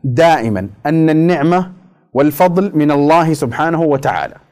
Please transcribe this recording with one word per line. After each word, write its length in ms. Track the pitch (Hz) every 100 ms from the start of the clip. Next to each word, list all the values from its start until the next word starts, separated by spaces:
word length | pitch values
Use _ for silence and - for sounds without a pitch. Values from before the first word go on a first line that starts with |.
دائمًا 640 | 135 120 165 156 113 98 95 - 147
أن 240 | 160 160
النعمة 640 | 156 165 170 156 180 180 - _ _ _
والفضل 640 | 127 147 147 180 175 202 156
من 140 | 147
الله 420 | 143 143 165 160
سبحانه 480 | 151 127 113 160 165
وتعالى. 540 | 165 139 139 87 67 - _